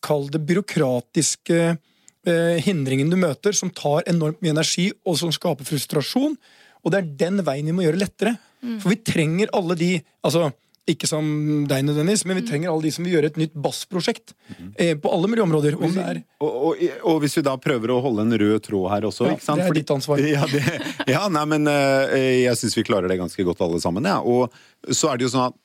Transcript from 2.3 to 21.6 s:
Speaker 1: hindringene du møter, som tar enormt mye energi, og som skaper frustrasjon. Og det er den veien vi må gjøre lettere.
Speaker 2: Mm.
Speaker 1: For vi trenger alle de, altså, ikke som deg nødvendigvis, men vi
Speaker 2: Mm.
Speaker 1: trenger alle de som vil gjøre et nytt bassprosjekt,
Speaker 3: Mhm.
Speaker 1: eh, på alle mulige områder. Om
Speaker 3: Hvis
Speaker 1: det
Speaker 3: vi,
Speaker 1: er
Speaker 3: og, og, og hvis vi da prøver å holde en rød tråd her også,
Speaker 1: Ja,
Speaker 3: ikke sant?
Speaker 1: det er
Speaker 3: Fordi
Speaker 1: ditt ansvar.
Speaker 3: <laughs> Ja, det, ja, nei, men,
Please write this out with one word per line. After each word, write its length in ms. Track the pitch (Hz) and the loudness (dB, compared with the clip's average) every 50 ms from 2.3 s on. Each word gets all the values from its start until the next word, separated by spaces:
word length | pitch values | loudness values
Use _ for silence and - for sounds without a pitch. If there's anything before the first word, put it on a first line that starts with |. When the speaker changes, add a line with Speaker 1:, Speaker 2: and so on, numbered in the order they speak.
| 170 165 170 170 170 170 | 2 2 2 2 2 2
Speaker 1:
hindringene 480 | 151 - 196 160 139 131 131 135 139 156 | 0 0 0 0 0 0 0 0 2 2
du 80 | 175 185 | 2 2
møter, 380 | 180 165 135 - - 202 208 - | 2 0 0 0 -2 -2 -2 -2
som 140 | - 185 - | -6 -8 -10
tar 300 | - - 147 143 156 175 | -4 -2 0 0 0 0
enormt 320 | - 175 170 156 151 156 - - | 0 0 0 0 0 -4 -2 -2
mye 80 | 165 151 | -2 0
energi, 380 | 151 160 - - - 175 202 - _ _ | 0 0 -2 0 0 -2 -2 -2 _ _
og 120 | 196 175 - | -4 -2 -2
som 140 | 170 170 143 | -2 -2 -4
skaper 320 | - - 180 160 - 135 | -2 -2 -4 -4 -4 -6
frustrasjon. 720 | - 160 139 - - - 156 135 - - 254 269 302 311 - _ - - - - - _ _ _ | -6 -4 -4 -4 -2 -2 -2 -2 0 0 0 0 0 -2 -4 _ -20 -20 -20 -20 -20 _ _ _
Og 60 | 175 165 | 0 0
det 60 | 196 | 0
er 80 | 190 160 143 135 160 | -2 -2 -4 -2 -2
den 160 | 170 196 202 185 | 0 0 0 0
veien 220 | 151 131 139 147 | 0 -2 -2 -2
vi 60 | 156 165 | -2 0
må 80 | 185 185 156 | 2 2 2
gjøre 80 | 151 185 202 | 2 2 -2
lettere. 320 | 185 - _ 196 208 240 196 _ _ _ _ | -4 -2 _ -2 -2 -2 -2 _ _ _ _
Speaker 2:
Mm. 160 | - 240 233 220 | -8 -8 -8 -2
Speaker 1:
For 100 | 202 175 202 | 0 0 0
vi 80 | - | 0
trenger 480 | - - - 175 160 151 160 180 214 220 - 233 | 0 -2 0 0 2 2 2 0 0 0 0 -2
alle 160 | 190 165 180 | 0 0 0
de, 160 | 165 165 175 185 165 - _ _ _ - | 0 0 0 0 0 -4 _ _ _ -2
altså, 280 | 156 135 165 170 147 127 _ _ _ _ _ _ - | 0 2 2 2 0 -2 _ _ _ _ _ _ -2
ikke 200 | 165 - - - | -2 -2 -2 -4
som 560 | - 156 156 151 151 151 151 151 151 147 147 143 | -2 -2 -2 0 0 0 0 0 0 0 0 0
deg 160 | 143 135 135 | 0 0 0
nødvendigvis, 420 | 147 147 151 151 175 208 208 - | 0 0 0 2 2 0 0 0
men 120 | 180 185 185 | -2 -2 -4
vi 40 | 214 | -2
Speaker 2:
Mm. 40 | 233 | -2
Speaker 1:
trenger 220 | 156 143 165 180 | -4 -4 -2 -2
alle 100 | 160 160 156 | -2 0 -2
de 80 | 156 | -2
som 120 | 135 - 170 | -2 -2 -4
vil 100 | 175 180 | 0 2
gjøre 100 | 160 143 | 2 2
et 100 | 160 - 160 | 0 0 -2
nytt 160 | 156 160 _ | -4 -4 _
bassprosjekt, 760 | 151 139 156 127 - - _ - 180 165 - 226 - _ - - _ _ - | -4 -4 -4 -4 -4 -10 _ -6 -4 -2 -2 -4 -4 _ -20 -20 _ _ -20
Speaker 3:
Mhm. 260 | - - 85 92 104 - | -20 -18 -18 -18 -4 -2
Speaker 1:
eh, 160 | 175 170 160 | 0 0 0
på 160 | 147 147 - | 0 0 0
alle 160 | - 180 165 202 | 0 2 0 0
mulige 160 | 233 233 214 | 2 2 2
områder. 300 | 175 156 156 147 147 143 | 2 2 2 2 2 0
Om 60 | - - 165 | 2 0 0
Speaker 3:
Hvis 40 | 175 | 0
Speaker 1:
det 100 | 190 180 | 0 -2
Speaker 3:
vi, 60 | - | -4
Speaker 1:
er 120 | - 165 - _ _ _ | -6 -8 -10 _ _ _
Speaker 3:
og, 140 | 147 151 104 120 139 | -4 -4 -2 0 0
og, 120 | 160 160 - 170 170 - - - | 0 0 0 0 -2 -2 -2 0
og 180 | 175 165 156 | 0 2 2
hvis 140 | 147 143 - | 2 0 0
vi 60 | - | 2
da 160 | 151 139 131 127 | 0 0 0 0
prøver 300 | - - 143 120 110 117 | -2 -2 -2 0 0 0
å 120 | 127 123 | 0 2
holde 200 | 127 143 117 104 | 2 0 0 0
en 100 | 110 113 120 107 | 2 2 2 4
rød 240 | 104 104 107 107 - | 4 4 2 2 0
tråd 260 | - 107 98 92 92 | -2 -2 -2 0 0
her 100 | 101 104 | 0 0
også, 240 | 104 107 95 - 120 139 | -2 -2 -2 0 0 0
Speaker 1:
Ja, 60 | 151 | 0
Speaker 3:
ikke 60 | 147 - | -2 -2
sant? 140 | - 151 147 | -2 -2 0
Speaker 1:
det 80 | 180 | 0
er 20 | 185 | 2
Speaker 3:
Fordi 120 | 160 156 | 0 0
Speaker 1:
ditt 100 | 147 - | 0 0
ansvar. 260 | 151 135 131 147 147 139 | -2 -2 0 0 0 2
Speaker 3:
<laughs> 180 | 139 151 151 139 | 2 2 2 0
Ja, 80 | 139 | 0
det, 360 | - 135 147 139 - 170 - - 302 - - - - | 0 0 0 0 0 -4 -4 -8 -8 -8 -6 -2 0
ja, 200 | 127 156 196 208 | 0 0 0 0
nei, 180 | 170 151 151 | 0 0 0
men, 220 | 151 156 151 | 0 0 2